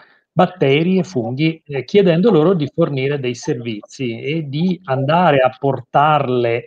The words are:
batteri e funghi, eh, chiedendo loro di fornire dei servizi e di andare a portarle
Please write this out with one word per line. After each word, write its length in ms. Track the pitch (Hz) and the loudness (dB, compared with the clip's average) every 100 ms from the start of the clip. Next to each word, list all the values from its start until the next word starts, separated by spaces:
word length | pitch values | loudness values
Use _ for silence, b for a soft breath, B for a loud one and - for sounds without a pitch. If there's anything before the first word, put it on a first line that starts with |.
| b b _ | b b _
batteri 640 | - 180 - 139 139 175 190 | 0 0 0 2 2 2 0
e 60 | |
funghi, 580 | - 127 113 131 160 160 | -2 -4 -4 -2 -2 -4
eh, 180 | - 139 | -8 -10
chiedendo 480 | - 202 190 165 226 | 0 2 4 4 4
loro 220 | 165 160 | 4 2
di 160 | 190 143 | 0 -2
fornire 460 | - 160 139 135 143 | -2 -2 -2 -4 -4
dei 160 | 127 | -6
servizi 840 | 120 - 131 117 104 - - 127 117 | -6 -6 -6 -6 -10 -12 -8 -8 -6
e 240 | 131 165 147 | -6 -6 -6
di 320 | 143 185 175 | -4 -2 -4
andare 540 | 165 131 - 170 175 139 | -4 -2 0 2 4 4
a 140 | 127 - | 2 0
portarle 1040 | 139 127 - 147 151 151 123 123 120 117 | -4 -4 -2 2 2 2 0 0 0 -2